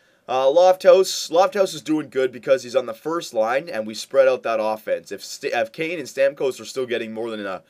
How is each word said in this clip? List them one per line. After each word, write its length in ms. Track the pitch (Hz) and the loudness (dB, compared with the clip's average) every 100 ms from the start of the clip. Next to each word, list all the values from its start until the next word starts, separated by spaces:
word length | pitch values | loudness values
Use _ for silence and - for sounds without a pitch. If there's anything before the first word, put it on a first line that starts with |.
| _ _ - | _ _ -6
Uh, 200 | 127 135 | 0 4
Lofthouse, 840 | 165 185 185 190 180 185 - - | 6 6 6 6 6 6 -2 -2
Lofthouse 440 | 160 190 202 185 | 2 2 2 -2
is 80 | 156 | -2
doing 260 | 131 156 135 | -4 -4 -2
good 240 | 131 131 | -2 -2
because 320 | 123 135 131 | -4 0 0
he's 100 | 117 | 2
on 120 | 127 120 | -2 -2
the 80 | |
first 400 | 110 151 165 165 | -8 -6 -6 -6
line, 340 | 113 110 135 170 | -2 0 0 -4
and 180 | - 107 | -8 -8
we 80 | |
spread 320 | 107 - 139 131 | -10 -2 4 4
out 160 | 123 | 4
that 160 | 123 113 | -2 -2
offense. 540 | 107 92 98 87 - | -2 -4 -4 -6 -6
If 100 | 98 | -14
St-, 300 | - - 127 | -14 -10 -4
if 180 | 117 110 | -2 -4
Kane 280 | - 160 170 | -4 -8 -6
and 100 | 123 | -10
Stamkos 500 | 135 139 127 139 123 | -2 -2 0 -4 -4
are 40 | |
still 220 | 107 135 123 | -10 -8 -4
getting 260 | 117 113 | -4 -6
more 180 | 110 117 | -8 -8
than 160 | 107 101 | -8 -8
a, 160 | 90 | -10